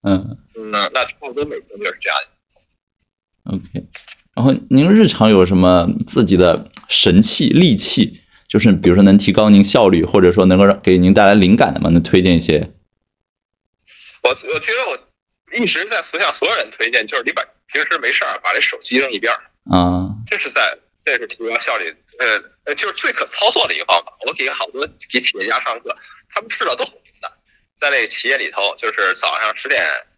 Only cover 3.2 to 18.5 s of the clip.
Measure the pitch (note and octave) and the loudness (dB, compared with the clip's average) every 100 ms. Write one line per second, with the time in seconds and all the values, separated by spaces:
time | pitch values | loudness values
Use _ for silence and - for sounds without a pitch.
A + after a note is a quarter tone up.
3.2 | _ _ - F#2+ F#2 - - - - - | _ _ -10 -10 -10 -14 -14 -20 -20 -20
4.2 | _ - A#2 - - C3 E3 G#3 G#3 - | _ -2 0 0 0 2 4 4 4 2
5.2 | A2 G2+ F2+ F#2+ F2+ F2+ E2+ - - - | 4 4 4 4 4 4 0 -4 -2 0
6.2 | G2+ F#2 F2 E2 - - - - - F#3 | 2 4 4 2 -4 -20 -2 2 4 4
7.2 | A3 - C#3 D3+ F3+ C3 - - G#2+ - | 4 2 2 4 4 2 0 0 -2 -4
8.2 | _ _ _ G#2+ A2 F2+ F2+ F2+ G2 G2 | _ _ _ 2 2 4 4 6 6 6
9.2 | - G2 G#2+ G2+ G2 C3+ G2+ F2 E2 G#2 | 4 2 6 6 6 4 4 4 2 4
10.2 | F2+ G2+ F#2 F#2 G2+ G2 - F#2 F2+ G2 | 4 4 4 6 4 2 2 4 4 6
11.2 | G2 G#2 F2+ A2+ A#2+ - E2 E2+ E2 F#2 | 6 4 4 2 2 0 2 2 2 2
12.2 | F#2 E2+ E2 D2+ E2+ _ _ _ _ _ | 2 0 2 -2 -2 _ _ _ _ _
13.2 | _ _ _ _ _ _ _ - - _ | _ _ _ _ _ _ _ -20 -20 _
14.2 | - - F4 A#4 - A#4 B4+ - _ _ | -4 -2 -8 -6 -4 -6 -6 -10 _ _
15.2 | _ _ _ A#3+ A3 D#3+ G3+ G#3+ - D#3+ | _ _ _ -4 -2 -2 -2 -6 -6 -4
16.2 | F#3 - - - - - A#2 A#2+ A2+ C3 | -4 -2 -4 -4 -6 -6 -4 -4 -4 -6
17.2 | A#2+ - - _ _ C#3+ C#3+ E3+ A#2+ - | -6 -8 -10 _ _ -6 -4 -4 -4 -4
18.2 | - - F2+ | -4 -6 -4